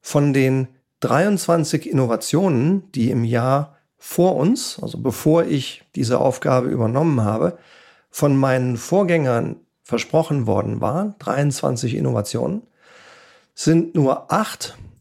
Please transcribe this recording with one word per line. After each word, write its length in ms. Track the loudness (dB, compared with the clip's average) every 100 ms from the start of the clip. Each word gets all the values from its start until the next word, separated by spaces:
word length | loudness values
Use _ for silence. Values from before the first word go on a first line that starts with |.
Von 320 | -2 0 2
den 360 | 2 2 0 -2 _ _ _
dreiundzwanzig 880 | 0 2 2 0 0 0 0 -2 0
Innovationen, 1000 | 0 2 0 0 0 2 2 2 0 -2
die 180 | -2 0
im 120 | 0
Jahr 540 | 0 0 2 0 -2 _ _ _
vor 360 | -8 2 2 4
uns, 440 | 2 0 -4 -10
also 160 | -10 -4
bevor 460 | -4 0 2 2
ich 400 | 2 -2 -4 -12 _
diese 240 | -4 0 2
Aufgabe 500 | 2 0 0 2 2
übernommen 520 | 0 0 0 2 2
habe, 380 | 0 0 -2 -4 _ -20 -20 _ _
von 260 | -2 2 4
meinen 420 | 2 2 0 -4
Vorgängern 760 | -2 0 2 2 2 0 -2 -8 _ _
versprochen 640 | -6 -6 0 0 0 -2 0
worden 340 | 0 -2 -2
waren, 340 | -2 -2 -4 -6
dreiundzwanzig 760 | -4 0 0 0 -2 -2 -4
Innovationen, 680 | -2 -2 -2 -4 -4 -4 -6 -10 _ _ -20 -20 -20 -20 _ _
sind 400 | -4 2 2 2
nur 380 | 0 2 0 -2
acht 440 | -2 -2 -8 -14 -14 -20 -20